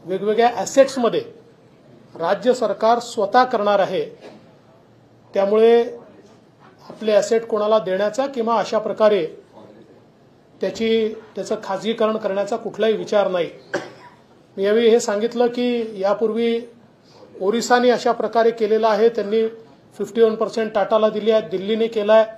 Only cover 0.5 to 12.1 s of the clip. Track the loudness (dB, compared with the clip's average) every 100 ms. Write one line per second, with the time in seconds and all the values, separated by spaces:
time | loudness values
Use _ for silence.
0.5 | 0 -2 4 4 4 -2 -2 -6 -18 -20
1.5 | _ _ _ _ -20 -20 -6 -2 0 0
2.5 | 0 -2 0 0 0 -2 -6 0 2 2
3.5 | 0 0 0 0 -2 -6 -12 -20 -20 _
4.5 | _ _ _ _ _ _ _ _ -2 2
5.5 | 4 4 4 2 -8 -20 -20 -20 -20 _
6.5 | _ -20 _ -20 -8 2 2 4 0 0
7.5 | -2 2 2 2 -2 -2 -2 -4 -2 0
8.5 | 0 0 -2 -4 2 4 4 -2 -8 -20
9.5 | -20 -20 -20 -20 -20 _ _ _ _ _
10.5 | _ -6 -4 0 0 0 -6 -14 -12 -6
11.5 | -6 -6 -6 -4 0 0